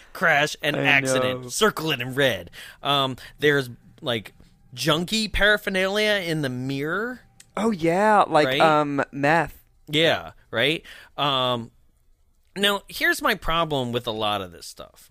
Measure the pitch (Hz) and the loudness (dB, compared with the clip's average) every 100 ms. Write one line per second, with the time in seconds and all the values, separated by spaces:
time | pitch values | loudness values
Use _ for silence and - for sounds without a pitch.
0 | - - 175 143 151 - 151 143 143 139 | -12 -2 2 4 2 -2 -4 0 2 2
1 | 135 131 127 127 123 - 214 - 156 131 | 2 0 0 -4 -8 0 0 0 -2 -4
2 | 127 131 135 95 87 - - - 139 143 | -2 0 0 0 -8 -18 -20 -8 -2 0
3 | 135 123 - - 147 143 123 117 - - | 0 -4 -14 0 2 2 0 -8 -20 -10
4 | 143 117 - - - _ _ 123 139 156 | -4 -4 -6 -18 -20 _ _ -4 0 0
5 | 180 220 214 - 202 208 - 185 190 208 | 0 -2 -2 2 2 2 0 -2 0 0
6 | 214 202 170 156 139 123 131 139 151 185 | 0 0 -2 -2 -2 -4 -6 -6 -4 -6
7 | 233 247 _ - - - 226 185 165 175 | -6 -10 _ -20 -12 -4 -2 0 0 2
8 | 214 208 - 156 135 139 160 151 147 139 | 4 4 4 4 4 4 4 4 2 -2
9 | - 139 139 165 143 - _ _ - 147 | -2 0 2 2 0 -6 _ _ -4 0
10 | 160 98 82 - _ 110 135 165 - - | 2 0 -4 -18 _ 0 0 0 -6 -20
11 | - - 143 131 127 120 117 _ _ _ | -14 -4 -2 0 0 -2 -6 _ _ _
12 | _ _ _ _ _ 190 202 202 - - | _ _ _ _ _ -2 0 0 -4 -4
13 | 330 339 285 202 - 165 160 143 123 120 | -2 0 0 -2 0 0 0 -2 -2 -4
14 | 120 110 107 104 90 82 - - - - | -4 -2 0 -2 -4 -14 -18 -18 -20 -20
15 | - | -18